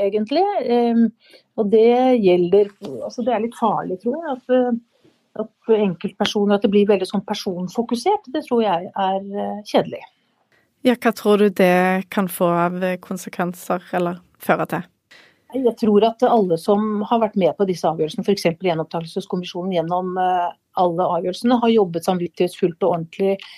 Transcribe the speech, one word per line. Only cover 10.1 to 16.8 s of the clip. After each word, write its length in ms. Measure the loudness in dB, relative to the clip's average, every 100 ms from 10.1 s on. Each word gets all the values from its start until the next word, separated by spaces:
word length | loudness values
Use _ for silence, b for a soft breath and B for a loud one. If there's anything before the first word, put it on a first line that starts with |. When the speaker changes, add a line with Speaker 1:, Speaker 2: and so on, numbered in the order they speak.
| _ _ _ _ _ _ _
Speaker 2:
Ja, 140 | 0 0
hva 180 | 0
tror 240 | 0 2 4
du 120 | 4
det 600 | 4 4 4 2 0 -4
kan 180 | -4 -2
få 220 | 0 0
av, 320 | 2 0 -2
eh, 160 | -4 -6
konsekvenser, 840 | -8 -10 -8 -6 -6 -6 -6 -6 -4
eller 280 | -4 -4 -6 _ _
føre 260 | -2 -2 -2
til? 160 | -6 -10 _ _ b b b _
Speaker 1:
Jeg 240 | -2 -2 0
tror 260 | 2 4
at 180 | 4 2
alle 340 | 2 2 2 0
som 440 | 0 0